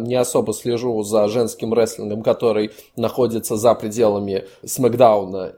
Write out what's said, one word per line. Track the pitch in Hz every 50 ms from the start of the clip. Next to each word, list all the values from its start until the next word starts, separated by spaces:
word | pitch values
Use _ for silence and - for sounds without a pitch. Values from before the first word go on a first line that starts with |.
не | 113 120 123
особо | 127 123 123 - 135 110 110 104
слежу | - - 123 117 113 123 127 117 107 104
за | 101 110 110 104 104
женским | 107 123 120 107 - - 120 113 110
рестлингом, | 120 113 113 - - 107 104 104 113 110
который | 127 113 - 123 113 107 107 107 107 - - - _ -
находится | - 113 110 - - 123 113 117 113 - - 120 107
за | 110 120 107
пределами | - - 107 104 117 113 107 101 101 104 98 95 95 - - - _ -
Смэкдауна | - - - 131 117 117 123 131 117 107 104 98 92 95 95 92 - -